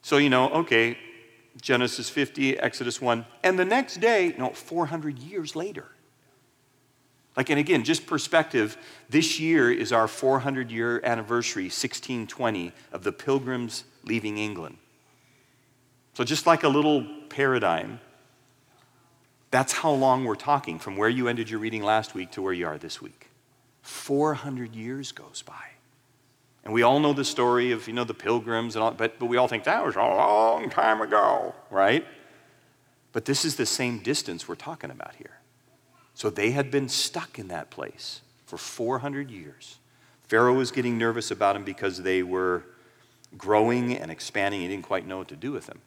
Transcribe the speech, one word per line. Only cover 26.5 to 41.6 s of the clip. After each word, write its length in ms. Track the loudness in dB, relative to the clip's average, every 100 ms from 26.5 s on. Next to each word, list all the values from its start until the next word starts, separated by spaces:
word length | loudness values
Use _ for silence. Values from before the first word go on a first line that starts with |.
| _
And 100 | -2
we 80 | 4
all 180 | 4 6
know 140 | 4
the 100 | 2
story 460 | 0 2 4 4 2
of, 140 | 0 -4
you 80 |
know, 100 | -6
the 80 | -4
Pilgrims 640 | -4 0 0 0 -2 -2 0
and 60 |
all, 80 | 0
but, 280 | 0 -4 -2
but 80 | 0
we 120 | 2
all 100 | 2
think, 160 | 0
"That 220 | 0 0 0
was 100 | 2
a 40 |
long 680 | 2 4 4 6 6 4 0
time 320 | 2 4 4
ago," 540 | 4 4 6 4 -2 -10 -6
right? 340 | 2 4 4 0 -16 -20 -20 _ _ _ _ _ _ _
But 120 | -6
this 220 | -2 0 0
is 100 | 0
the 80 |
same 360 | -2 0 -2 -2
distance 460 | -2 -4 -4 -10 -10
we're 80 |
talking 360 | -10 -10 -12 -14
about 240 | -14 -16
here. 240 | -16 -20 -20 _ _ _ _ _ _ _
So 160 | -6 -6
they 220 | 0 0
had 200 | 2 0
been 200 | 0 0
stuck 480 | -2 -4 -6 -10 -14
in 100 | -10
that 220 | -10 -12
place 500 | -12 -14 -12 -14 -14 _ _
for 140 | _ -14
four 400 | -12 -6 -4 -4
hundred 320 | -4 -8 -10
years. 480 | -14 -18 -20 -20 -20 _ _ _ _
Pharaoh 280 | _ 4 6
was 180 | 4 2
getting 280 | -2 -2 0
nervous 320 | 0 0 -4
about 240 | 0 2
them 100 | 2